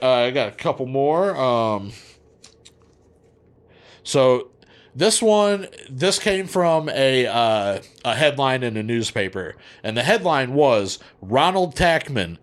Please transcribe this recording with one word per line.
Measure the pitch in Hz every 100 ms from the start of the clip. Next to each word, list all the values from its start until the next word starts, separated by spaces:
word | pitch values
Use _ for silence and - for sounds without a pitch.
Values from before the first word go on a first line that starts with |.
Uh, | 131
I | 123 120
got | 131 107
a |
couple | - 170 139 127
more. | 135 143 160 196 175
Um, | 131 120 113 104 101 - - - _ _ - _ - _ _ _ _ _ _ _ _ _ _ _ - -
so | - 139 131 123 - _ _ - _
this | 127 196 220
one, | 226 208 208 202 190 - -
this | 131 180 190
came | 214 190 185
from | 185 170 160 151
a, | 135 135 131 117
uh, | 117 117 107 101 95 - -
a | 123
headline | 110 151 131 135 131
in | 123 110
a |
newspaper. | 107 117 107 110 95 98 87 - - -
And | 107 110
the |
headline | 135 220 180 147 127
was, | 139 143 110 98 - - _
"Ronald | 95 123 165 190 180 -
Tackman, | 175 160 160 127 85 82